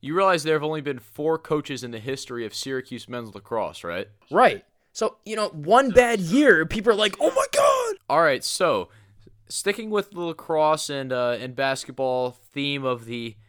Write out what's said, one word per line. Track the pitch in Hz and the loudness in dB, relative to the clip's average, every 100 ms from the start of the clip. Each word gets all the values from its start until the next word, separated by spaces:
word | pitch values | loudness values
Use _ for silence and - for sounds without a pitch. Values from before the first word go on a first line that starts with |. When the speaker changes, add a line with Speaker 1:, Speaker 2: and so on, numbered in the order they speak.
Speaker 1:
You | 139 | -2
realize | 165 196 180 | 2 2 2
there | 147 156 | 2 0
have | |
only | 151 156 | 0 -4
been | 143 131 | -6 -8
four | - - 151 160 | -10 -6 -2 -2
coaches | - 156 139 135 | -2 -4 -2 -8
in | 123 | -8
the | 113 | -10
history | 113 135 - 120 110 | -8 -8 -8 -8 -8
of | |
Syracuse | - - 131 127 123 - | -8 -6 -8 -8 -14 -12
men's | 120 117 | -12 -12
lacrosse, | 98 101 117 92 - 85 | -16 -8 -6 -6 -8 -8
right? | 85 101 _ _ | -8 -8 _ _
Speaker 2:
Right. | 160 240 104 _ _ _ | 2 4 2 _ _ _
So, | - 220 - | -6 -6 -6
you | - 220 | -10 -6
know, | 208 | -6
one | 160 147 233 269 | -6 4 4 6
bad | 214 247 233 | 6 6 2
year, | 170 226 294 175 165 | 2 4 6 6 4
people | 220 220 | -2 2
are | 208 | 2
like, | 214 - | 2 2
"Oh | 403 | 0
my | 539 554 | 2 0
God!" | 554 571 539 480 392 _ | 2 4 4 0 -6 _
Speaker 1:
All | 143 | 2
right, | 165 127 | 2 2
so | - - 175 113 87 - _ - - _ _ | -4 -2 0 0 -4 -14 _ -20 -20 _ _
sticking | - - 202 220 | -6 -4 -4 -4
with | 208 190 | -4 -4
the | 175 | -6
lacrosse | 170 160 - 160 151 156 - | -8 -8 -4 2 2 2 -2
and, | 143 131 | -6 -4
uh, | 127 123 120 | -2 -2 -2
and | 127 127 | -6 -4
basketball | 135 135 - 127 131 127 127 | -2 -2 -8 -4 -2 0 -2
theme | 120 _ 143 143 143 | -6 _ -6 -4 -2
of | 131 123 117 | -2 -4 -6
the, | 120 117 104 | -8 -10 -12